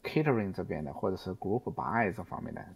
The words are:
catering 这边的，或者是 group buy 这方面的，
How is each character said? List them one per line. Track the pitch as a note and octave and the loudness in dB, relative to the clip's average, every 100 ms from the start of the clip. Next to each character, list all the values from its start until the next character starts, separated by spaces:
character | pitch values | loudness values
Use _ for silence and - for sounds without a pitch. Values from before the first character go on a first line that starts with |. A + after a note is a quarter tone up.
catering | - D#3 D3+ A#2 G2+ | 0 4 4 4 2
这 | F#2 | -2
边 | - D#2 | -4 -4
的， | D2 | -4
或 | C#2 G2 | -2 0
者 | F#2 | 0
是 | F#2+ | -4
group | F#2 F#2+ A#2 - | -4 0 0 0
buy | C3+ - A2+ G#2 | -2 0 2 2
这 | - | 0
方 | F2+ - | -6 -8
面 | - | -6
的， | - - | -8 -10